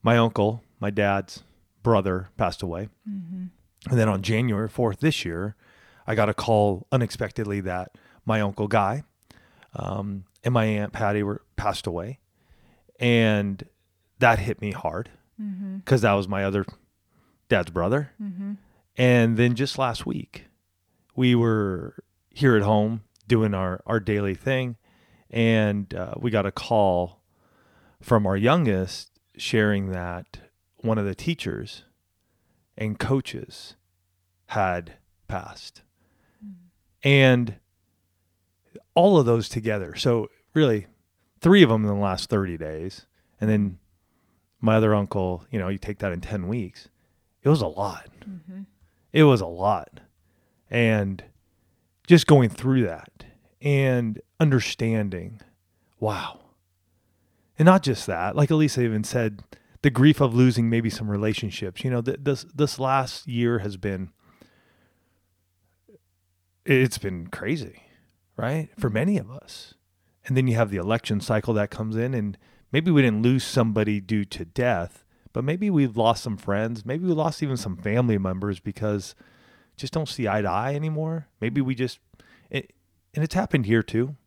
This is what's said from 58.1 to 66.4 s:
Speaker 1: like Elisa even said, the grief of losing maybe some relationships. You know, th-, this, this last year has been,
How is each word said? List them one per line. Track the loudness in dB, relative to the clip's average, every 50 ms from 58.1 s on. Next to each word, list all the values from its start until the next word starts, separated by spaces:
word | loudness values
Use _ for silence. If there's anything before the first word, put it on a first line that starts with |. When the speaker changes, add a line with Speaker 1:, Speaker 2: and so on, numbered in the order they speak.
| -4 -4 -4 -2 0
Speaker 1:
like | 0 2 2
Elisa | 4 2 2 0 0 0
even | -2 0 0 -2 -4
said, | -2 -2 -2 -2 -2 -4 -8 -20 _ -20 _ _ _ _ 0
the | 0 0
grief | 4 6 6 6 6 6
of | 2 2 4
losing | 4 4 4 4 2 0 2
maybe | 2 0 0 -2
some | -4 -4 -4 -4
relationships. | -2 -2 0 -2 -2 -2 -6 -8 -8 -8 -10 -10 -10 -6 -6
You | -4
know, | -2 -2
th-, | -2 -4 -6 -4
this, | -2 -4 -4 -4 -6 -14 -2
this | -2 -2 -2 -2
last | -4 -2 0 0 0 0 -2 -8 -14 -12
year | -6 -2 0 0 2 0 0
has | -2 -6 -10
been, | -6 -6 -6 -6 -6 -8 -12 _ _ _ _ _ _ -20 _ _ _ _ _ _ _ _ _ _ _ _ _ _ _ _ _ _ _ _ _ _ _ _ _ _ _ _ _ -20 _ _ _ _ _ _ _ _ _